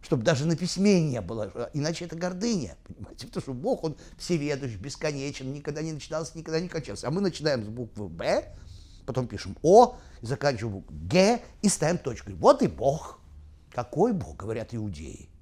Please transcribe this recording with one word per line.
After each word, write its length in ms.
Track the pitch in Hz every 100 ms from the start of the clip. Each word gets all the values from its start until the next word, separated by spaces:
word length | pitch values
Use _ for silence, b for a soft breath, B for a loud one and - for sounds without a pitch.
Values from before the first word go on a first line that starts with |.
Чтобы 220 | - 147
даже 240 | 113 147 156
на 100 | 165
письме 460 | 175 - 202 190
не 180 | 156 123
было, 500 | 87 113 104 117 120
иначе 320 | 147 147 165 170
это 100 | 160
гордыня, 640 | 180 180 233 214 110 71
понимаете? 420 | - - 95 - -
Потому 160 | -
что 100 | -
Бог, 320 | 127 175 247
он 140 | 160 151 B B
всеведущ, 600 | - 175 143 143 135 104
бесконечен, 760 | 120 - 160 143 139 139 131
никогда 300 | 143 147 151
не 100 | 160
начинался, 460 | 151 - 156 165 160
никогда 200 | 156 160
не 100 | 180
кончался. 380 | 165 - 101 117
А 40 |
мы 100 | 156
начинаем 460 | 202 - 151 135 107
с 20 |
буквы 400 | 113 120 - 101
«Б», 420 | 82 131 214 - B B B B B
потом 240 | - 127 123
пишем 300 | 101 - -
«О», 360 | 151 202 247 B B B
заканчиваем 540 | 113 135 143 123 113 98
букву 200 | - 76
«Г» 400 | 82 165 190 240 B B
и 80 | 208
ставим 300 | - 156 175
точку. 340 | - 117 -
Вот 300 | 90 175 262
и 40 | 190
Бог. 520 | 82 127 156 - - - - - - -
Какой 400 | - 117 143 220
Бог, 240 | 202 - 71
говорят 380 | 104 113 110
иудеи. 540 | 117 107 76 73 - - -